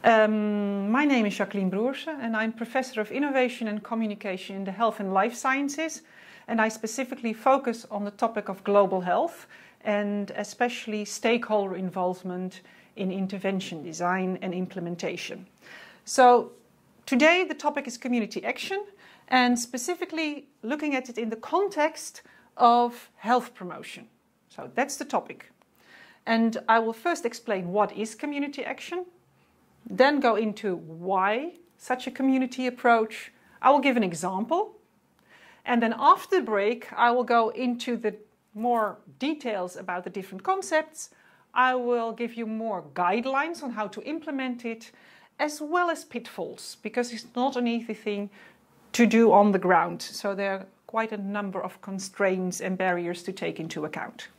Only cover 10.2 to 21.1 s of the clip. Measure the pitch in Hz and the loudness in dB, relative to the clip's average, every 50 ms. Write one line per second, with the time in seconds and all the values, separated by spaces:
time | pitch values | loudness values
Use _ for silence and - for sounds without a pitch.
10.2 | 202 196 - - 208 202 - - 247 240 240 - - 226 214 214 208 - - - | -4 -6 -6 -8 -8 -8 -2 -2 -2 -2 -2 -6 -8 -6 -6 -6 -6 -8 -8 0
11.2 | - 233 233 240 240 - 220 208 196 190 190 180 190 180 165 190 180 180 180 180 | 2 2 2 2 2 0 0 0 0 0 -4 -4 -4 -4 -2 -2 -2 -2 -2 -4
12.2 | - 185 180 180 185 185 - - - - - - _ _ _ - 196 185 185 196 | -8 -8 -6 -6 -6 -8 -10 -14 -20 -20 -20 -20 _ _ _ -4 -4 -4 -2 -2
13.2 | 190 190 202 190 185 190 196 190 - - 170 156 156 175 156 165 175 175 180 190 | -4 -4 -4 -4 -2 -2 -2 -2 -4 -6 -10 -10 -10 -10 -6 -2 0 0 2 0
14.2 | 185 185 185 185 - 185 165 185 185 175 - 190 175 175 175 170 - 165 175 175 | 0 -2 -4 -4 -6 -6 -4 -4 -6 -6 -6 -8 -6 -6 -6 -6 -6 -6 -6 -6
15.2 | - - - 180 185 _ _ _ - - - - - - - _ _ - - - | -10 -10 -12 -14 -16 _ _ _ -20 -20 -20 -20 -20 -20 -20 _ _ -2 4 8
16.2 | 254 247 247 233 233 - - - _ _ _ _ _ _ _ _ _ - 269 240 | 8 10 8 8 4 0 -12 -20 _ _ _ _ _ _ _ _ _ 0 4 6
17.2 | 294 320 349 359 381 294 311 - - 294 294 285 277 247 233 - - 254 247 240 | 6 8 6 6 2 0 -4 -2 -2 -2 -2 -2 -6 -6 -12 -8 -4 -2 0 0
18.2 | 208 190 - - 185 - 269 - - - 392 403 415 - - _ - - - - | -2 -2 -6 -6 -6 -6 -6 -6 -6 -6 -6 -6 -6 -10 -18 _ -20 -20 -20 -20
19.2 | _ - 254 254 247 247 247 233 240 - - 240 247 - 359 339 349 339 330 311 | _ 2 4 4 4 4 2 0 -2 -6 -6 -6 -4 -4 -4 -4 -6 -6 -4 -4
20.2 | 320 302 294 285 - _ _ _ - 220 294 294 302 302 277 254 254 254 | -4 -4 -4 -8 -12 _ _ _ -6 -6 -4 -2 -2 -2 -2 -2 -4 -6